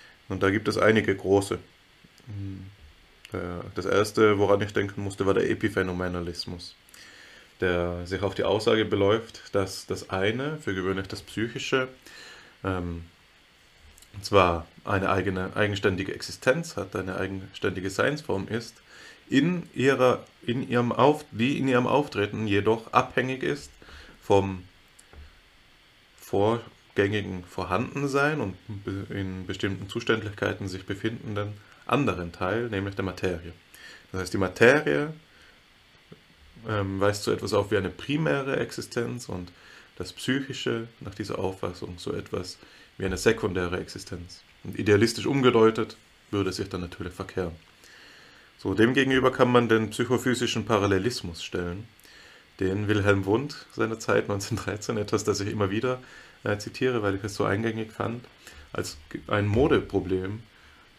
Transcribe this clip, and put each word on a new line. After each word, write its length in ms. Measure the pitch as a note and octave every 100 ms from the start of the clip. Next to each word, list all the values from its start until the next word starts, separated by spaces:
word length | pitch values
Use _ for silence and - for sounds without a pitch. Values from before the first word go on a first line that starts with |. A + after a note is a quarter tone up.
| - - -
Und 120 | F#2+
da 80 | F#2+
gibt 160 | G#2 G#2+
es 100 | -
einige 360 | G#2 A2 G2
große. 440 | F#2+ F#2 G2+ G2 - - _ _ _ - _ -
Hm, 380 | G2+ G2 F#2+ G2 G2+ - - - _ -
der, 320 | F#2 F2+ F2 G2
das 100 | G2+
erste, 540 | F#2+ G2 G#2+ - G#2+ G2+
woran 240 | G2+ G2+
ich 100 | G2+
denken 300 | G#2 G2+ G2+
musste, 240 | G2+ - G2
war 80 |
der 160 | F#2+ F2+
Epiphänomenalismus, 1200 | G#2+ G#2 F#2+ F#2 F2+ F2+ F2 E2+ E2+ - F2 - - _ - - - - - - -
der 460 | F#2 F2 F2 F2 F2
sich 160 | F#2
auf 120 | G2
die 100 | -
Aussage 420 | F2 G#2 A2 A2 G2
beläuft, 680 | G#2 G2 A2+ A2 - -
dass 300 | G2+ F#2+ -
das 240 | - G2 -
eine, 480 | F#2+ G2 A#2+ C#3+ D#3
für 180 | A2
gewöhnlich 340 | F#2+ F#2 F#2+ F#2+
das 120 | -
Psychische, 680 | - - A#2 B2+ - C3 C3 - - - - - - -
ähm, 400 | F#2+ F#2 F2 E2+ E2 - _ _ _ _ _ _ - - - G2+
zwar 440 | - G2+ F2+ E2+ D#2+ -
eine 260 | - G2 F#2
eigene, 440 | F#2+ F#2+ F#2 F#2 -
eigenständige 580 | G#2 G2+ G#2 F#2 F#2
Existenz 640 | - - - C3 C3 E3 -
hat, 180 | E3 F#2+
eine 200 | F#2 F#2+
eigenständige 720 | F#2+ F#2+ G2 - G#2 F2+ F#2+
Seinsform 580 | F#2+ A#2 D3+ - F#2+ -
ist, 320 | A2 - - - - - - -
in 380 | C3 D#3+ F3+ -
ihrer, 540 | - B2+ B2+ B2+ - - _
in 260 | - B2 -
ihrem 240 | A#2+ A#2+
Auf-, 320 | A2+ C3 D3 -
die 260 | G#2 B2 A#2
in 80 | C3
ihrem 200 | C3 A#2+
Auftreten 600 | C3+ C#3+ - G#2 G#2+ G#2+
jedoch 460 | G2+ G2+ A2+ -
abhängig 500 | B2+ C3 - B2+ C3
ist 280 | - C#3+ - - - - - -
vom 420 | - G2+ G2 F#2 F2+ - _ - - - - - _ _ _ _ _ _ _ _
vorgängigen 1200 | - G2 G#2 A#2 - - _ - G2+ G#2 F#2+ F#2
Vorhandensein 1000 | F2 - F#2 F#2+ B2 C#3 C#3 C#3 C#3+ D#3
und 140 | G2+ F#2 -
be-, 380 | G#2 G2+ G2 G2
in 320 | G2+ F#2+ F#2 F#2
bestimmten 420 | F#2 G#2 F#2+ G2+
Zuständlichkeiten 800 | A#2 - A2 G#2 G#2 G2+ G#2 G2
sich 160 | F#2
befindenden 680 | F#2 G2 A2 A#2 A#2 G#2 G2+ G#2 - - -
anderen 460 | C3 B2 F2 F2
Teil, 360 | - F#2 A2 A#2+
nämlich 280 | G2+ G2+ G2
der 80 | F#2+
Materie. 480 | E2+ F#2 E2 E2 - _ - - - -
Das 80 | F#2+
heißt, 140 | F2+
die 40 | G#2
Materie, 760 | F#2 - A#2 D3 D3+ C#3+ D3 D#3+ - - - - _ _ _ _ _ - _ _ - - A2+
ähm, 320 | G#2+ F#2+ F#2+
weist 240 | G2+ G2+
so 80 | A2
etwas 220 | G#2 G2+
auf 160 | G2+ G2+
wie 80 | G#2
eine 120 | F#2+
primäre 680 | - - D3 D3+ C#3 C3+ C3+
Existenz 720 | B2 - - B2 A#2+ B2 -
und 200 | F#2 F2+ - - - - -
das 160 | F2+
Psychische 760 | - - C3+ C3+ B2 B2+ A#2 A2+ -
nach 140 | -
dieser 240 | - G2+ -
Auffassung 560 | F#2+ F#2+ F#2+ F2+ - F2+
so 160 | -
etwas 460 | F#2+ G2 G2 F2+ - - - - -
wie 80 | F#2+
eine 100 | F2+
sekundäre 640 | A#2 A2+ G#2 F#2 F2 F2+
Existenz. 640 | - G2 - F2 F2 - - _
Und 140 | - -
idealistisch 460 | G2+ G#2 A2+ -
umgedeutet 720 | A#2+ C#3 B2+ A2+ A2 A2+ G#2+ - _ _ _
würde 200 | G2+ F#2+
es 60 | F#2
sich 120 | G2+
dann 140 | F#2
natürlich 320 | F2 - F2
verkehren. 380 | - F#2+ - F2 E2 - - - - - - - - - _
So, 160 | F#2+
demgegenüber 580 | G2 A#2 C3 C3+ C3 C3
kann 200 | B2+ B2
man 160 | B2 A#2
den 220 | A2 A2
psychophysischen 760 | G#2 A#2+ A#2+ B2+ A#2 A#2 A#2+
Parallelismus 800 | G#2+ A2 G2+ F#2+ G#2 B2 F2 E2
stellen, 420 | - F2+ F2 F#2 G#2+ - - - - - - -
den 280 | F#2+ G2+ G#2
Wilhelm 380 | G#2+ G2+ G2 F#2+
Wundt 400 | A2+ D3 - -
seinerzeit 540 | - A2 A2 - A2 G#2+
neunzehnhundertdreizehn, 680 | G2+ - G#2 - G#2 - A2+
etwas, 280 | G#2 G#2+
das 160 | G#2 G2+
ich 100 | G2+
immer 200 | G#2+ G2
wieder, 300 | G#2+ B2+ B2+ - - - -
äh, 120 | A2 G#2
zitiere, 460 | - - B2+ B2
weil 140 | G#2 F#2+
ich 80 |
es 100 | G#2
so 100 | G2+
eingängig 480 | G2+ G2 A2+ A2 A2
fand, 320 | - G#2+ A#2+ B2 - - - -
als 240 | - - - -
ge-, 100 | - -
ein 200 | G#2 G#2
Modeproblem 960 | G#2 D#3 A2 - G2 F#2 F#2 F#2+ A2 - - - - _